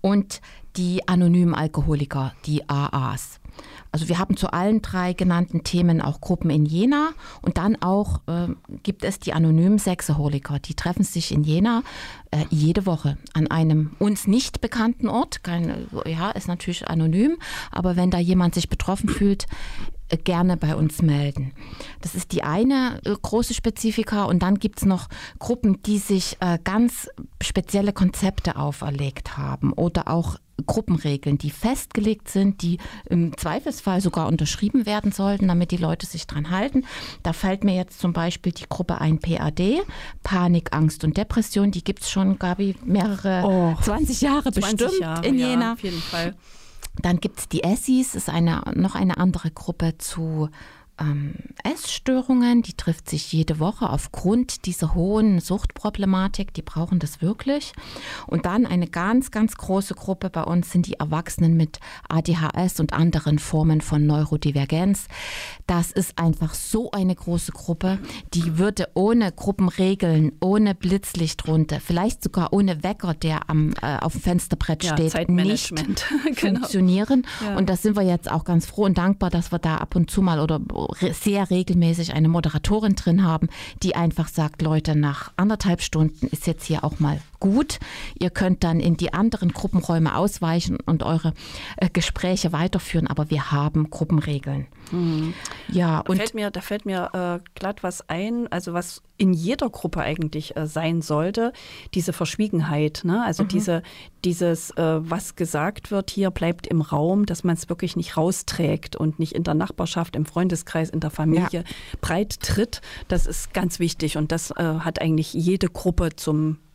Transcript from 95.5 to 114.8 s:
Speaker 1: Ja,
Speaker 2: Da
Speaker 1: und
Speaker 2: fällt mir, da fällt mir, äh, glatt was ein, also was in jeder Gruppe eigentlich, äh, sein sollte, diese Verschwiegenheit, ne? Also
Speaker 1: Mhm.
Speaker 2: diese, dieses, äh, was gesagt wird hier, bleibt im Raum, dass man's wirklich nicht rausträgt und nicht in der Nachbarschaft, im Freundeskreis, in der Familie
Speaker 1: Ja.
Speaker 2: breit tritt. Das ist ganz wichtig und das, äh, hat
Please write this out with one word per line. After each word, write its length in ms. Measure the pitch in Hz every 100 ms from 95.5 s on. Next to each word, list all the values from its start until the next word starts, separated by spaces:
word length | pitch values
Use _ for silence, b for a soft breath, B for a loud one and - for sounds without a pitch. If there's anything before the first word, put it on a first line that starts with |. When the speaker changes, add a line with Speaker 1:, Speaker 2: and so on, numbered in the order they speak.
| B B
Speaker 1:
Ja, 340 | 185 170 156
Speaker 2:
Da 80 | -
Speaker 1:
und 60 | 185
Speaker 2:
fällt 160 | 226
mir, 160 | 220 208
da 100 | 202
fällt 240 | - 208 202
mir, 560 | 185 175 185 180 175
äh, 60 | 175 -
glatt 280 | 190 208
was 240 | 208 202 -
ein, 420 | 165 208 233 240
also 220 | 175 175
was 280 | 170 170 - _ _
in 160 | 190
jeder 360 | 175 170 277 254
Gruppe 300 | - 165 170
eigentlich, 560 | - 160 156 151 151 -
äh, 120 | 156
sein 340 | 156 165 170
sollte, 500 | 160 151 170 214 233 B B B B
diese 200 | 185 170
Verschwiegenheit, 880 | 165 165 - 208 175 156 151 151 151
ne? 200 | 175 196 240
Also 180 | 160
Speaker 1:
Mhm. 40 | 190
Speaker 2:
diese, 340 | 196 202 170 B B B _
dieses, 480 | 180 170 175 165 -
äh, 280 | - 165 160
was 360 | 160 165 - -
gesagt 560 | 170 147 165 202 -
wird 180 | 202 190
hier, 200 | - 190
bleibt 360 | 180 170 170 -
im 140 | 170
Raum, 440 | 151 147 160 196 208
dass 180 | 170
man's 240 | 180 165 -
wirklich 280 | 170 175 -
nicht 200 | 170 -
rausträgt 800 | 165 185 - - 170 202 - -
und 240 | 156 156
nicht 140 | 160
in 100 | -
der 120 | 170 151
Nachbarschaft, 600 | 185 - 165 - 165 -
im 100 | 156
Freundeskreis, 640 | - 185 165 - 165 160
in 100 | 160
der 120 | 156
Familie 360 | - 156 165 180
Speaker 1:
Ja. 120 | 170 175 B B B
Speaker 2:
breit 400 | - 170 208 -
tritt. 420 | - - 233 - B B -
Das 180 | 180 -
ist 280 | - -
ganz 260 | - 180 -
wichtig 380 | 170 - 156 151
und 140 | 151
das, 200 | 165 -
äh, 280 | - 170
hat 220 | 160